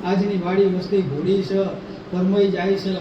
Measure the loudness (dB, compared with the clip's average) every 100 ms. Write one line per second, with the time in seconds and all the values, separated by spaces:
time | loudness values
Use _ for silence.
0 | 0 0 0 0 0 2 2 2 0 0
1 | 0 -2 0 0 0 0 -2 -4 -12 -14
2 | -6 -2 2 4 2 2 0 0 0 -4